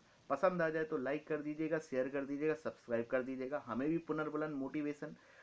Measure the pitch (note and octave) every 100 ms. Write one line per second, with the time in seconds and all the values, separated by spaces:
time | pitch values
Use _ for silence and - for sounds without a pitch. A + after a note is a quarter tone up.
0 | - - - C#3 F#3+ F3+ D#3+ D#3+ D#3 D3+
1 | C3 D3+ - D3+ D3 D3+ D#3 D#3 D#3 B2+
2 | C3 C#3 C3+ C#3+ D#3 D3+ A#2 - - A#2
3 | A#2 C3 B2+ C3 B2+ D3 B2 A2+ C#3+ E3
4 | E3 D3+ D3+ D3+ D#3 C#3+ C3+ D3+ D3 D3
5 | D#3 E3+ - -